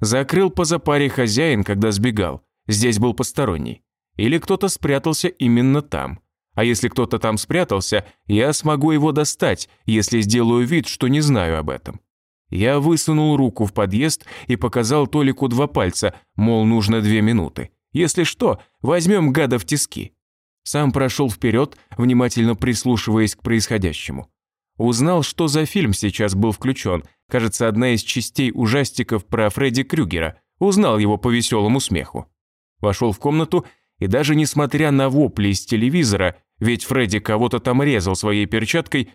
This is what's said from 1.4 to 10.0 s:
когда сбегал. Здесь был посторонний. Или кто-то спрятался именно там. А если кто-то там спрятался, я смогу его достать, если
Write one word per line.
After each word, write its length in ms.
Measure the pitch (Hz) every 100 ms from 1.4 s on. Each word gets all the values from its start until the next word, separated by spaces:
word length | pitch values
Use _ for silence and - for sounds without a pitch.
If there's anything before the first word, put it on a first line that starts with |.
| 165 117
когда 260 | 98 101 110
сбегал. 520 | 101 120 104 87 67 _ _ -
Здесь 320 | 101 120 107
был 160 | 120
посторонний. 680 | - 131 - 131 82 60 60 _ _ _ -
Или 220 | 107 165
кто-то 300 | - 190 196
спрятался 600 | - 143 139 160 156 180
именно 520 | - 123 117 131 143
там. 400 | 147 73 67 - _ _ _
А 100 | -
если 240 | 117 113 120
кто-то 300 | - 117 113
там 200 | 117 107
спрятался, 680 | - 160 175 98 - 107 - _ -
я 260 | 104 131
смогу 380 | 151 156 147 151
его 200 | 151 156
достать, 560 | 147 147 - 165 95 - _ -
если 340 | 110